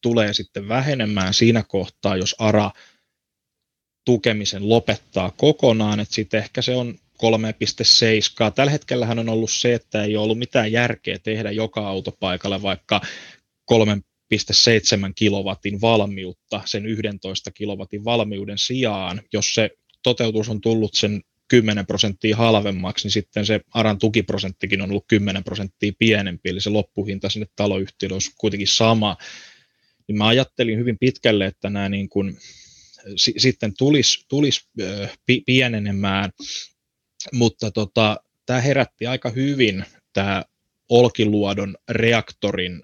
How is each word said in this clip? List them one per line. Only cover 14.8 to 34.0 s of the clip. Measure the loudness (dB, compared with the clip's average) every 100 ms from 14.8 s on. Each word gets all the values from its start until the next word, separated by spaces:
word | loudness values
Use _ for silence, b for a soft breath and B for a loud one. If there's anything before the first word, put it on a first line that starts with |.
| 4 0 -2
kilowatin | 0 0 0 -4 -6 -6 0
valmiutta | 4 4 2 -4 -12 -14 _ -10
sen | -6 -6 -6
yhdentoista | -6 -6 -8 -10 -10 -12
kilowatin | -10 -10 -8 -10 -8
valmiuden | -2 -2 -2 -6 -10 -6
sijaan, | -6 -2 -2 -4 -6 -8 -6
jos | -4 -2
se | 0 -2 _ _ _
toteutus | -2 0 0 -2 -4
on | -2
tullut | 0 0 0
sen | -2 -2 -4 -10 _ _
kymmenen | 4 4 -2 -4
prosenttia | -2 -2 0 -2 2
halvemmaksi, | 4 4 2 -4 -6 -6 -2
niin |
sitten | -4 -4 -4 0
se | -2 -2
aran | 0 0 2
tukiprosenttikin | 2 0 -2 -4 -6 -8 -4 -4
on | -2
ollut | -4 2
kymmenen | 2 2 -4
prosenttia | -6 -8 -10 _ -6 0
pienempi, | 2 2 -2 -6 -8
eli | -6
se | -2
loppuhinta | -2 -2 -6 -6 -6 -6
sinne | -6 -10 -4
taloyhtiölle | -2 -2 -6 _ -6
olisi | -4 -6 _
kuitenkin | -4 -2 -2
sama. | 2 4 4 0 -4 B B B B B B B B -6
Niin | 0
mä | 4
ajattelin | 4 0 -2 -2 0
hyvin | -2 0
pitkälle, | 0 2 2 4 0
että | -4 -6
nämä, | -4 -4
niin | -4 -2
kuin, | -4 -4 -8 B B B B B B -12 -2
si-, | -2 2
sitten | 0 2 -6 0
tulis, | 2 4